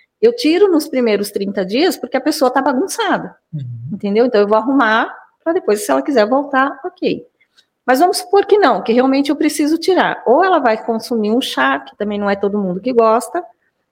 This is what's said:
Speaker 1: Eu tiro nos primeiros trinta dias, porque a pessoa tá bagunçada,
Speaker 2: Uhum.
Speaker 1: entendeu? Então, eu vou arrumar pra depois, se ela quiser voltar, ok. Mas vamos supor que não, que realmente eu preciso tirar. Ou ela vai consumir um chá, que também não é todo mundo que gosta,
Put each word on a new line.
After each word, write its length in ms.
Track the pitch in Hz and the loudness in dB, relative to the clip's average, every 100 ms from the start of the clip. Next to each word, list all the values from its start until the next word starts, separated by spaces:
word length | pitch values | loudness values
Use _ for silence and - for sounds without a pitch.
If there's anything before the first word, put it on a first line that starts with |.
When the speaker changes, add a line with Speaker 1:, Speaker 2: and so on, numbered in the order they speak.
| _ _ | _ _
Speaker 1:
Eu 160 | 220 233 | 0 2
tiro 320 | 294 349 403 | 0 4 4
nos 180 | 320 311 | 2 0
primeiros 420 | 262 240 202 202 | -2 0 0 -2
trinta 320 | 214 196 196 | -6 -4 -4
dias, 320 | 185 226 349 - | -4 0 0 -2
porque 220 | 247 262 | -6 -4
a 40 | |
pessoa 300 | 294 311 254 | -2 0 0
tá 100 | 269 | 0
bagunçada, 720 | 277 254 381 - 403 220 175 - _ | 0 -2 -4 -4 -2 -2 -4 -16 _
Speaker 2:
Uhum. 100 | 151 123 117 123 | -10 -10 -12 -12
Speaker 1:
entendeu? 320 | 196 202 208 247 | -8 -2 0 2
Então, 160 | 220 | 2
eu 60 | 202 | 2
vou 100 | 220 | 2
arrumar 580 | 226 277 226 220 285 - - _ | 2 2 2 2 -2 -8 -20 _
pra 100 | - | -4
depois, 320 | 349 - 208 - | -2 0 -2 0
se 60 | |
ela 100 | 269 | -2
quiser 260 | 285 269 208 | 0 0 2
voltar, 500 | 269 285 262 277 277 | 0 0 0 0 -4
ok. 420 | 359 - 262 170 - _ _ _ _ _ - | -14 -6 -4 -4 -10 _ _ _ _ _ 0
Mas 140 | 262 | 2
vamos 180 | 359 403 | 2 0
supor 280 | - 403 392 | 0 0 4
que 120 | 415 | 4
não, 240 | 339 190 | 4 2
que 80 | - | 0
realmente 360 | 240 262 269 285 | 2 2 0 0
eu 60 | 294 | 0
preciso 420 | 302 302 294 330 | -2 0 -2 0
tirar. 440 | 349 349 185 - - | 0 2 0 0 2
Ou 160 | 269 | 2
ela 160 | 381 339 | 4 2
vai 240 | 262 220 | 2 -2
consumir 480 | 233 220 220 233 208 | -4 -6 -4 -2 0
um 100 | 233 | 0
chá, 380 | 269 - 269 269 | -2 -2 0 -2
que 160 | - _ | -6 _
também 240 | 208 208 | -6 -4
não 100 | 202 | -2
é 60 | 202 | -2
todo 240 | 202 208 | -2 -2
mundo 220 | 190 180 | -4 -4
que 120 | 247 | 0
gosta, 500 | 233 226 226 - 339 349 _ _ _ _ | 2 4 2 0 -10 -10 _ _ _ _